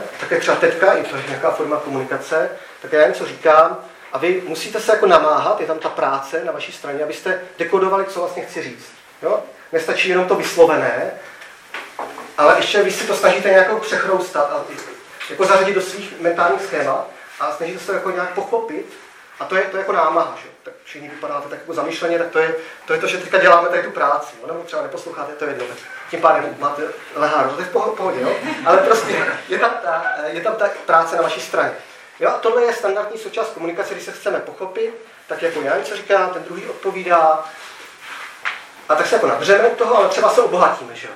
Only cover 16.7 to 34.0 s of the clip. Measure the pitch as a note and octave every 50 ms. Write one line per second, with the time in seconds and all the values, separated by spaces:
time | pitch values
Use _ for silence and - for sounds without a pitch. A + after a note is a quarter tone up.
16.7 | - D3 - - - - - - - - - - - - - D3+ - - E3 E3+
17.7 | F#3 - - G3+ F#3 E3+ F#3+ F#3+ F3+ F3+ E3 - - G3 - - A#3+ A3+ A3+ -
18.7 | D4+ - - - - - - - - - - - - - - - F#3+ F#3+ G#3 F#3+
19.7 | F#3+ G3 G3 G3+ F#3+ F3 D#3+ D#3+ E3+ E3+ - - - - - - - _ - -
20.7 | - - - - - D3 D3 D3 D3 - D#3 C#3+ D3 D3 C#3+ - D3+ - - -
21.7 | D#3 D3 - - - - F3 E3 E3+ E3+ E3+ E3+ - D#3+ D#3+ E3 E3 - - -
22.7 | - - - - D#3+ D#3+ F#3 F3+ F3+ F3+ - - F#3+ F#3 F#3+ F3+ E3+ E3+ F3 -
23.7 | F3 - - C#3+ - - C#3+ C#3 D3+ - - - - E3 - D#3 E3+ E3+ E3+ -
24.7 | D#3 D3+ C#3 C3+ - - - E3+ - D3+ C#3+ D3 D3 - D#3 C#3+ C3+ B2 B2 B2
25.7 | B2 - - - - - - - E3 D3 E3 D#3 D3+ - - C#3+ - - C#3+ D3
26.7 | D3+ D3+ D#3 E3 - - - - - D3 D3+ D3+ D#3 D3 C3+ C3+ - F3 F#3 F3+
27.7 | - - - - - F#3+ F#3+ F#3 - B2+ - - - - B3+ D#4 D4+ - - E3
28.7 | F#3+ F#3+ G3 A3+ A3+ - - G#3+ F3 E3 - - - - - - F#3 - A#3+ A3+
29.7 | - - F#3 E3+ D#3+ E3 - - - - D3+ D#3 E3 E3+ E3 A3 - G#3+ G#3 G3+
30.7 | - - - - D#3+ E3 E3 - F#3 E3+ E3 D3+ - - - - - E3 C3+ -
31.7 | - - - - - - - - - - - F3 - - - A3+ A#3+ A#3+ A#3+ A#3
32.7 | A3+ - G#3 G3 G3 G#3 G#3 G#3+ A3+ - - F#3+ - A3+ G#3+ - - E3 E3 E3+
33.7 | E3+ G3+ G3 - F#3+ E3+